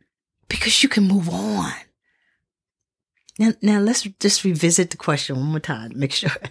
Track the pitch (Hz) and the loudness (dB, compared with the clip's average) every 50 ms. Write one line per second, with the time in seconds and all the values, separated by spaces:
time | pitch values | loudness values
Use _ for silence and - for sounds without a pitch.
0 | _ _ _ _ _ _ _ _ _ - - - - 226 - - - 277 - 214 | _ _ _ _ _ _ _ _ _ -8 -6 -4 -2 0 2 2 2 2 2 4
1 | 196 185 196 202 165 170 170 180 202 214 214 196 - 202 - - - _ _ _ | 4 4 4 2 0 0 -4 -4 -4 -2 -2 -2 -2 -4 -6 -10 -14 _ _ _
2 | _ _ _ _ _ _ _ _ _ _ _ _ _ _ _ _ _ _ _ _ | _ _ _ _ _ _ _ _ _ _ _ _ _ _ _ _ _ _ _ _
3 | _ _ _ _ _ _ - - 214 226 214 - - 214 214 202 202 220 247 - | _ _ _ _ _ _ -4 0 2 2 2 2 2 2 2 4 2 2 0 0
4 | - 202 196 - - 202 196 - - 196 170 151 175 170 170 - 180 175 - - | -4 -6 -6 -2 0 2 2 2 2 0 0 2 2 2 4 2 2 0 -2 -8
5 | - - 147 143 - - 139 127 135 151 156 151 - - 143 110 113 117 117 127 | -4 -2 -2 -2 -2 -4 -4 -4 -2 -2 -2 -4 -4 -6 -8 -8 -8 -10 -6 -4
6 | 143 135 - - 139 135 - - - - | -4 -2 -2 -2 -2 -2 -4 -4 -8 -8